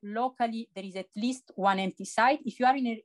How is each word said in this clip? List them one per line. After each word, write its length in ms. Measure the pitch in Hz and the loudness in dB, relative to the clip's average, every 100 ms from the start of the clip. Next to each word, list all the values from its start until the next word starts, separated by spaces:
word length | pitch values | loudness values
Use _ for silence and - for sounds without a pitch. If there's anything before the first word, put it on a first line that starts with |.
locally 640 | 208 220 254 254 233 226 233 | -8 -4 -2 -2 -4 -4 -10
there 100 | 190 | -12
is 120 | 190 190 | -10 -10
at 120 | 185 208 | -10 -4
least 340 | 240 254 - | -4 -4 -10
one 240 | - 196 190 | -2 2 2
empty 260 | 185 - | 0 -4
site, 360 | 190 - 247 294 | -4 2 4 4
if 160 | 220 - | -2 2
you 60 | 247 | 2
are 100 | 269 | 4
in 100 | 240 | 0
a, 160 | 220 | -4